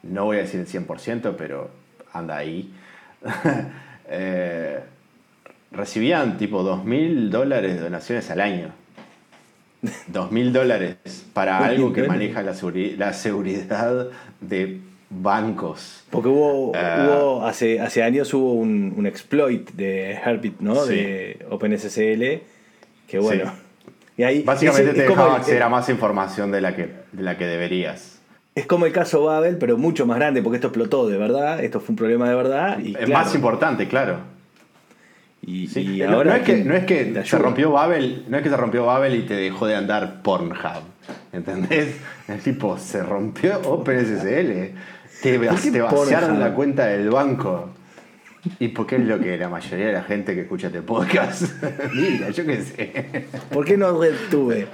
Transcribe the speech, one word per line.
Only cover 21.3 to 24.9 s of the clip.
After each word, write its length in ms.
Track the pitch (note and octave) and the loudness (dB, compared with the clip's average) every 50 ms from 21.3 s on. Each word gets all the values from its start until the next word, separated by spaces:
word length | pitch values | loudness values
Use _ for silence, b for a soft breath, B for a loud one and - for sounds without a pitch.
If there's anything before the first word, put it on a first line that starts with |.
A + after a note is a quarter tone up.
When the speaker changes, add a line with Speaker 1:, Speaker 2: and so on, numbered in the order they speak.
| - - - - | -12 -14 -10 -8
Speaker 2:
Open 220 | G#2+ G2+ A2 G#2+ G#2+ | -6 -2 0 0 0
S 160 | G2+ G#2 G2+ | 0 -2 -6
S 240 | - - G#2+ A2 A2 | -2 0 2 2 2
L, 300 | A2 A#2+ C3 D3+ D#3+ - b b b b b b b b b b _ _ - | 2 0 0 -2 -4 -6 b b b b b b b b b b _ _ -6
que 100 | - F#2+ | -2 0
bueno. 260 | G#2 A2 G#2+ F#2+ F#2 | 2 2 2 0 0
Speaker 1:
Sí. 40 | - - - - - _ _ _ - - _ _ - _ - | -2 -8 -12 -20 -20 _ _ _ -20 -20 _ _ -18 _ 0
Speaker 2:
Y 40 | A#2+ | 2
ahí, 180 | B2 C3+ D3 D3 | 2 2 2 2
Speaker 1:
Básicamente 480 | - C#3 C#3 D#3 D#3 C#3+ C#3 C#3 D3 | 2 2 4 4 6 6 6 6 6